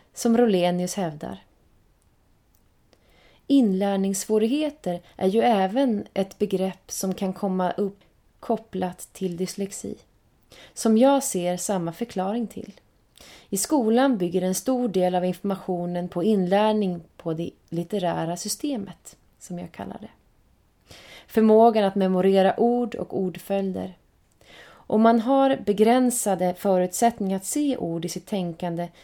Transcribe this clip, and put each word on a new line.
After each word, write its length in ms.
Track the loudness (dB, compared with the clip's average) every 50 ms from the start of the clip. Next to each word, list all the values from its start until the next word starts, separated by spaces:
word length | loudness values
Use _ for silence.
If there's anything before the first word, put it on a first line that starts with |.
| _ _ _
som 220 | -2 0 2 4
Rolenius 580 | 4 6 4 4 4 2 2 0 0 -2 -4 -4
hävdar. 500 | -4 -4 -4 -6 -8 -12 -12 -12 -14 _ _ _ _ _ _ _ _ _ _ _ _ _ _ _ _ _ _ _ _ _ _ _ _ _ _ _ _ _ _ _ _ _ _ _ _ _ _ _ _ _
Inlärningssvårigheter 1500 | 2 4 4 4 4 2 2 0 0 0 0 0 0 -2 -4 -2 0 2 2 2 2 0 -2 -2 -4 -6 -6 -6 -6 -6 -6 -8 -16 _
är 120 | -2 0 2
ju 120 | 2 4
även 680 | 4 4 4 2 2 0 0 0 0 0 0 -2 -6 -6 -6
ett 240 | -6 -6 -6 -4 -4
begrepp 520 | -4 -2 -2 -2 -2 -4 -6 -10 _ -14
som 240 | -10 -6 -4 -4 -4
kan 180 | -4 -4 -6
komma 380 | -4 -4 -4 -4 -2 -2 -2 -2
upp 300 | -2 -4 -4 -6 -6 _ _ _ _ _ _ _ _ _
kopplat 680 | -6 -4 -4 -4 -6 _ -8 -6 -6 -6 -8 -12 -18 -20
till 240 | -10 -8 -6 -6 -4
dyslexi, 580 | -6 -6 -6 -6 -8 -8 -8 -8 -10 -12 -12 -12 -14 _ _ _ _ _ _ _ _ _ _ -20 -20 -20 -18 _
som 240 | -2 2 4 6 6
jag 240 | 6 6 4 2
ser 340 | 0 -2 -4 -2 -2 -2 -4
samma 360 | -4 -4 -4 -2 -2 -2 -4
förklaring 540 | -6 -8 -10 -8 -6 -4 -4 -4 -4 -4 -6
till. 260 | -8 -10 -14 -16 -16 -18 -20 _ _ _ _ _ _ _ -20 -20 -20 -20 -20 -10 _
I 80 | -4
skolan 640 | -4 -2 0 0 2 2 4 4 4 4 2 2 0
bygger 240 | -2 -2 0 0
en 120 | 0 0 -2
stor 340 | -2 -2 -2 -2 0 -2 0
del 260 | 0 0 0 2 0
av 100 | 0 0
informationen 840 | -2 -4 -4 -4 -6 -6 -6 -6 -6 -6 -4 -4 -4 -4 -4 -6 -6
på 140 | -4 -2
inlärning 760 | 0 2 2 2 2 2 2 2 4 2 2 2 0 -2 -4 -6 -10 -16 _
på 180 | -10 -8 -6 -6
det 160 | -4 -6 -8 -10 _ _ _
litterära 680 | -6 -6 -6 -4 -4 -2 -2 -2 -2 -2 -4 -4 -6
systemet, 800 | -6 -6 -8 -8 -6 -6 -6 -6 -6 -8 -12 -16 -20 _ -20 -20 _ _ _ _ _
som 200 | -16 -12 -12 -12
jag 140 | -12 -12
kallar 260 | -14 -14 -12 -12 -12 -14
det. 100 | -16 -18 _ _ _ _ _ _ _ _ _ _ _ _ _ _ _ _ -20 -20 -20 -20 -20 -20 -20
Förmågan 580 | _ 0 2 6 6 8 8 8 6 6 4 2
att 100 | 2 2
memorera 680 | 0 0 2 2 2 4 4 4 6 4 4 4 2
ord 340 | 2 2 2 0 -2 -4 -6
och 240 | -8 -8 -6 -6 -4
ordföljder. 760 | -4 -4 -6 -10 -6 -4 -4 -2 -2 -4 -4 -6 -8 -10 -12 _ _ _ _ _ _ _ _ _ _ -20 -20 -20 -20 -20 -20 -20 _
Om 160 | 0 2 4
man 180 | 6 6 6 4
har 360 | 2 2 4 4 4 4 2
begränsade 1000 | 0 0 -2 2 4 4 4 6 4 4 2 0 0 0 -2 0 0 0 -2 -2 -2
förutsättningar 800 | 0 2 2 2 2 0 0 0 0 0 0 0 -4 -4 -4
att 80 | -4 -6
se 320 | -6 -4 -2 -2 -2 -2
ord 280 | -2 -4 -4 -4 -4 -6
i 40 | -6
sitt 180 | -8 -10 -8
tänkande 640 | -6 -4 -4 -4 -4 -6 -6 -6 -6 -4 -6 -6 -8 -12 -18